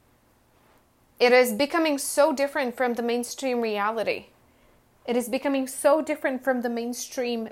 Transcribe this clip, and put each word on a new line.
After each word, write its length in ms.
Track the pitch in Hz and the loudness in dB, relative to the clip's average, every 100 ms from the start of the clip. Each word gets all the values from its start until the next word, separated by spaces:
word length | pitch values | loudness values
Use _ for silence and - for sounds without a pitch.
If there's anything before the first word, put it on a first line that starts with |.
| _ _ _ _ _ _ _ _ _ _ _ - | _ _ _ _ _ _ _ _ _ _ _ 2
it 120 | 247 | 6
is 200 | 247 247 | 6 6
becoming 460 | 208 285 339 320 277 | 2 0 2 0 0
so 340 | - - 294 | -2 2 2
different 440 | 277 277 302 262 233 | 2 -2 -2 -4 -2
from 180 | 254 | -2
the 80 | 233 | -2
mainstream 580 | 240 240 240 - 269 240 | -2 -2 -4 -6 -4 -2
reality. 680 | 226 208 208 226 196 104 - _ _ _ _ _ _ _ | -2 -2 -2 -2 -2 -4 -8 _ _ _ _ _ _ _
It 120 | - 240 | -4 -2
is 120 | 233 | -2
becoming 380 | 262 285 277 262 | -2 0 -2 -2
so 340 | - 294 311 | 0 4 4
different 420 | 302 294 311 254 | 2 -2 -4 -2
from 200 | 269 254 | -2 -2
the 80 | 240 | -2
mainstream 800 | 233 233 240 - - 240 233 220 | -4 -6 -8 -8 -6 -4 -4 -6